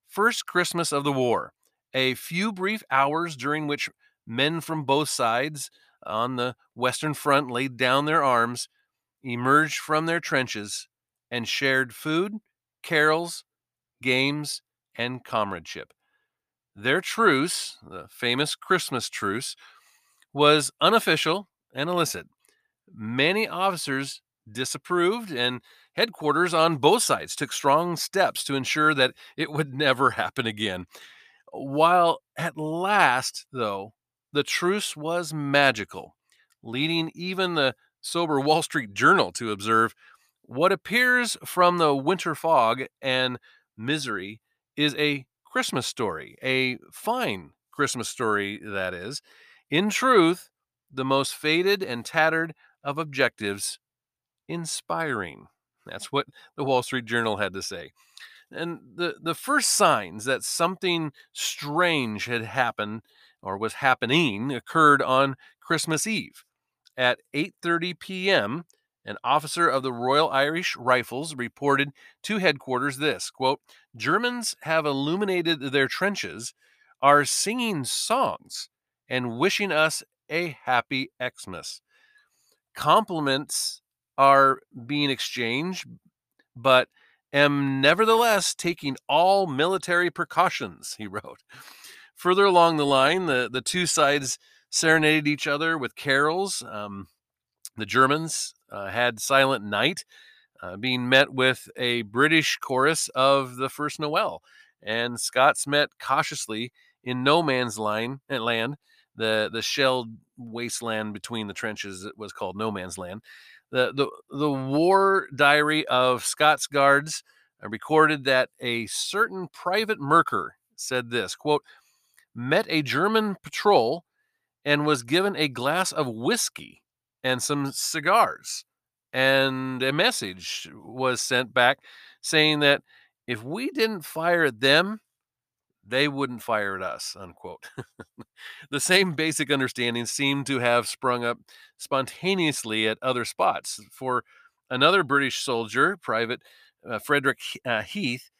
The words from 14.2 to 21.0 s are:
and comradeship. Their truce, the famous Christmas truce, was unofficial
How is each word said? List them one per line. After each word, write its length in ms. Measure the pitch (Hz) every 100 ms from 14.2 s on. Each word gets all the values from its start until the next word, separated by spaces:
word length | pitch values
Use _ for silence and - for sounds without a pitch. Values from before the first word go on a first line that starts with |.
| 135 151 147 - _ _ _ -
and 280 | 120 127
comradeship. 680 | - 120 101 87 78 - - _ _ _ _ _ _ _ _ 101
Their 240 | 117 160
truce, 800 | - - 220 135 165 - - -
the 260 | - 92 -
famous 440 | - 120 127 147
Christmas 560 | - - 185 - 127 -
truce, 460 | - 101 107 - - - - _ _ _ _ _
was 380 | 139 147 151 139 -
unofficial 680 | 160 220